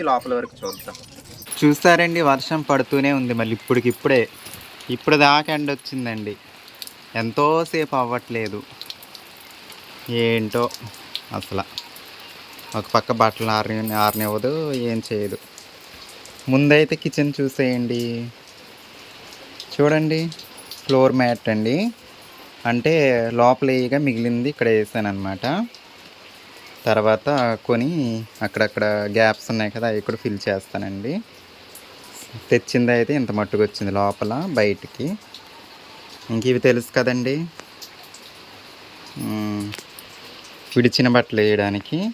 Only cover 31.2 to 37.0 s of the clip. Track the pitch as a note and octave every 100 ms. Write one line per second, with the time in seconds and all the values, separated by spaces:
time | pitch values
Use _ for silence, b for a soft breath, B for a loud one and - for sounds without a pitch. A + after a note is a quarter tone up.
31.2 | - - - - - - - - - -
32.2 | - A#2 - B2 - B2+ A#2+ A#2+ A#2 D3
33.2 | A#2 G#2+ G#2 G#2 G#2 - G2+ G2 G2+ G2+
34.2 | G#2+ B2 F#3+ B2+ G#2 G2 - - C#3+ G#3
35.2 | - - - - - - - - - -
36.2 | - A2+ A#2+ A#2+ B2+ A#2+ A#2 C3